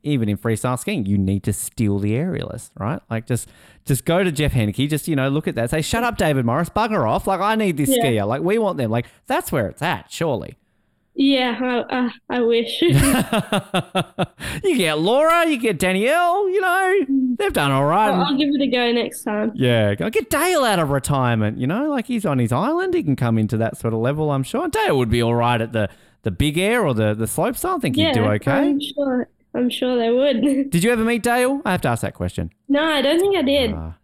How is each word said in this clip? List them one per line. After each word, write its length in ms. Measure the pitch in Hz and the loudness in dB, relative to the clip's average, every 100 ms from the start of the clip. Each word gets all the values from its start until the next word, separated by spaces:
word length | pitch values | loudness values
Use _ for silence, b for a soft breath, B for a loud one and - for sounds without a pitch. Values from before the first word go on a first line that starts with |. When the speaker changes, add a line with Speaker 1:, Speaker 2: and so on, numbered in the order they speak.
Speaker 1:
even 260 | 143 143 107 | 0 0 0
in 80 | 101 | 0
freestyle 400 | 117 110 127 127 | -2 -2 -2 -2
skiing, 300 | - 202 98 | -2 -2 0
you 100 | 101 | 2
need 240 | 95 98 | 2 0
to 80 | - | -2
steal 440 | 101 - - 107 101 | -4 -6 -2 0 0
the 140 | 104 | 0
aerialist, 580 | 113 180 - - - - - | -2 -2 -4 -6 -10 -14 -8
right? 220 | 101 170 _ | -6 -6 _
Like, 160 | 113 - | -8 -2
just, 240 | 120 - b b b - | -4 -4 b b b -2
just 200 | 131 - | -2 2
go 180 | 170 | 2
to 80 | 185 | 2
Jeff 220 | 147 143 | 0 0
Henneke, 340 | 127 107 98 143 | 2 0 0 -2
just, 200 | 147 - | -2 -2
you 80 | 143 | 0
know, 140 | 135 | 0
look 180 | 143 180 | 0 -2
at 80 | 135 | -2
that, 160 | 120 | -2
say, 100 | 160 | -2
"Shut 220 | 156 226 | -2 -2
up, 120 | 240 214 | -2 0
David 280 | 175 135 117 | 0 2 2
Morris, 240 | 135 165 | 0 -2
bugger 400 | - 226 208 110 | -2 0 0 0
off. 160 | 160 202 | 0 0
Like, 140 | 190 | 0
I 160 | 202 220 | 0 0
need 220 | 208 151 | 0 0
this 120 | 139 | 0
Speaker 2:
Yeah. 140 | 254 | 2
Speaker 1:
skier. 240 | 226 110 101 | 2 2 0
Like, 160 | 135 | 0
we 160 | 175 226 | 0 0
want 180 | 208 160 | 0 -2
them." 140 | 117 | 0
Like, 160 | 113 123 b - | -2 -4 b -4
that's 260 | 285 - | -4 -2
where 160 | 151 95 | -2 -2
it's 140 | - | -4
at, 300 | 160 131 - | -4 -4 -8
surely. 460 | - 165 113 50 - _ _ _ _ _ - | -6 -4 -4 -6 -16 _ _ _ _ _ 0
Speaker 2:
Yeah, 400 | 277 269 254 226 254 240 - | 2 2 0 -2 -2 -2 -2
I, 60 | 254 | -2
uh, 140 | 240 - - | -2 -6 -6
I 120 | 247 | -2
wish. 400 | 233 233 233 - | 2 2 0 0
<laughs> 0 | |
Speaker 1:
<laughs> 1800 | 339 139 277 247 - 220 - 202 - 185 - 190 - - 180 _ - - | 2 4 4 2 0 -2 0 -4 -2 -4 -2 -4 -4 -4 -6 _ -10 -2
You 140 | 403 285 | 0 2
get 220 | 170 151 | 2 2
Laura, 480 | 175 254 320 339 330 | 2 4 4 4 2
you 100 | 269 | 0
get 220 | 226 165 | 0 0
Danielle, 720 | 185 185 226 330 349 370 392 | 0 2 2 2 2 2 2
you 120 | 381 | 0
know, 320 | 370 359 381 392 277 | 2 2 2 2 2
Speaker 2:
Mm. 280 | 269 254 240 | 0 0 0
Speaker 1:
they've 160 | 403 | 0
done 180 | 196 143 | 2 2
all 140 | 135 143 | 2 2
right. 240 | 180 214 | 2 2
Speaker 2:
I'll, 140 | 185 285 | 2 0
I'll 120 | 269 | 0
give 120 | 294 | 0
it 120 | 285 | 0
a 60 | 277 | 0
go 240 | 247 240 | 0 0
next 320 | 240 220 - | 0 -2 -6
time. 280 | - 208 220 214 | -4 -2 -2 0
Speaker 1:
Yeah, 400 | 123 117 104 101 | 2 4 2 0
go 140 | 190 | -2
get 200 | 403 - | -2 -2
Dale 340 | 294 349 349 | 0 2 2
out 160 | 247 190 | 2 2
of 100 | 151 | 2
retirement, 680 | 139 - 139 123 113 107 131 | 0 0 0 2 2 0 0
you 100 | 127 | -2
know, 220 | 202 302 | -2 -2
like, 180 | 277 - | -2 -2
he's 180 | 240 190 | -2 0
on 140 | 135 | 0
his 120 | 117 | 0
island. 420 | 123 226 330 381 | 0 0 -2 0
He 100 | 349 | -2
can 120 | 165 131 | 0 0
come 220 | 120 113 | 2 2
into 200 | 107 110 | 0 0
that 200 | 113 - | -2 -2
sort 160 | 117 | -4
of 60 | 110 | -2
level, 320 | 120 151 151 | -2 -2 -2
I'm 120 | 139 | -2
sure. 240 | 131 247 349 | -2 -4 -2
Dale 300 | 427 440 143 | -2 0 2
would 120 | 120 | 2
be 120 | 120 | 2
all 140 | 117 120 | 2 2
right 240 | 117 120 | 2 0
at 120 | 113 | 0
the, 160 | 117 101 b b b | -2 -4 b b b
the 80 | 113 | -6
big 260 | 90 143 151 | -2 -2 0
air 280 | 196 240 175 | 0 2 0
or 80 | |
the, 200 | 110 107 | 2 0
the 120 | 107 113 | 0 -4
slopestyle. 500 | - 202 247 359 359 | -2 -2 -2 -4 -2
I 20 | |
think 160 | - 262 | -2 0
he'd 180 | 320 | 0
do 80 | 247 | 2
Speaker 2:
Yeah, 100 | - | 2
Speaker 1:
okay. 200 | - - | 0 0
Speaker 2:
I'm 280 | 277 285 285 | 0 2 0
sure, 480 | 294 294 277 254 - _ _ | -4 -4 -2 -2 -4 _ _
I'm 160 | 240 247 | -2 -2
sure 280 | - 254 247 | -2 -2 0
they 120 | 226 | 0
would. 320 | 240 285 233 | 2 2 2
<laughs> 300 | 277 269 277 | 0 0 0
Speaker 1:
Did 120 | 170 | 2
you 80 | 208 | 2
ever 120 | 240 | 2
meet 200 | 226 233 | 0 0
Dale? 380 | 240 240 247 277 247 | 0 2 2 0 -2
I 60 | |
have 100 | 180 | 0
to 80 | 143 | 0
ask 120 | 117 | 0
that 120 | - | -4
question. 380 | - 92 - 85 _ - | -4 -6 -4 -8 _ -2
Speaker 2:
No, 160 | 285 | 0
I 180 | 320 302 | 2 0
don't 180 | 277 339 | 2 2
think 160 | 392 381 | 2 0
I 40 | |
did. 300 | 269 277 233 | 2 2 0
Speaker 1:
Ah, 20 | 82 80 | -4 -8
Speaker 2:
No. 80 | 85 | -12